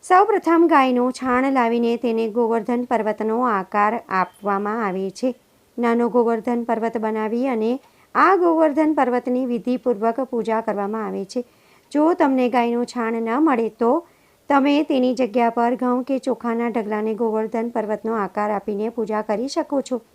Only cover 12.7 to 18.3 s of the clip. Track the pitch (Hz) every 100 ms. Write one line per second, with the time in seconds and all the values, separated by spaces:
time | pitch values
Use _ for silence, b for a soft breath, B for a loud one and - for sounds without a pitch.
12.7 | 240 240 247 226 226 226 240 320 247 226
13.7 | 214 233 294 339 b b b _ 285 277
14.7 | 285 302 277 247 247 247 226 233 233 233
15.7 | 247 254 247 254 269 269 226 240 226 240
16.7 | 226 208 214 220 214 233 220 220 233 233
17.7 | 233 208 214 220 226 190